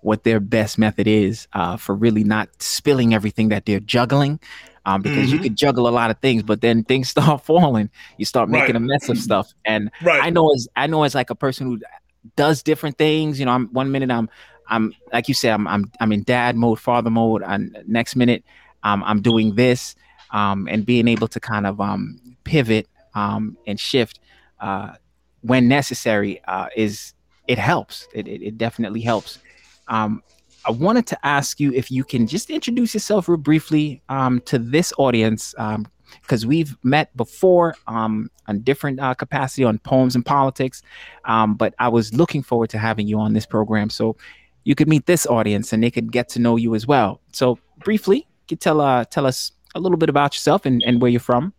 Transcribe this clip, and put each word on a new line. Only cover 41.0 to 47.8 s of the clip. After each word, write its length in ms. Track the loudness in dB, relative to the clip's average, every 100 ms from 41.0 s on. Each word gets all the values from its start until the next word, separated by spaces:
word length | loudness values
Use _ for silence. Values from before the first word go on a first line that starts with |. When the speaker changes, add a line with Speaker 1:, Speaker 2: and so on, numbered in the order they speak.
| -20 -16 0
Speaker 1:
um, 280 | 2 2
but 200 | 2 -2 0
I 100 | 2
was 260 | 2 0
looking 280 | 0 0 0
forward 280 | -2 -2 -2
to 80 | -2
having 280 | -2 -2 -2
you 120 | -2
on 140 | 0
this 100 | 0 0
program 440 | -2 0 0 -2
so 260 | -2 -4 -4 -14 -20 _ _
you 100 | -2
could 140 | 2 4
meet 160 | 2
this 220 | 4 0 2
audience 440 | 0 2 0 0
and 100 | 0
they 80 | 0
could 200 | 0 -4
get 180 | -4 -4
to 80 | 0
know 160 | 2 2
you 180 | 0
as 120 | -2 0
well. 340 | 2 2 -2 _
So 260 | -2 0 0 _ _